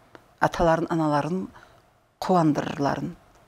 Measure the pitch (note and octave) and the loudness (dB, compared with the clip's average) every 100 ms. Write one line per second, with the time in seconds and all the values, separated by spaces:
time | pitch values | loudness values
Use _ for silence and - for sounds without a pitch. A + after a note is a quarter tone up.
0 | _ - _ _ D3+ - E3+ E3 - E3+ | _ -20 _ _ -2 2 2 2 0 -2
1 | D#3 D3 D3 F#3 G3 - - - _ _ | 0 0 0 -4 -8 -14 -20 -20 _ _
2 | _ _ - F3+ D#3 C#3+ - - C#3 C#3+ | _ _ 0 2 4 2 -2 -4 -2 -2
3 | D3 E3+ _ _ | -6 -10 _ _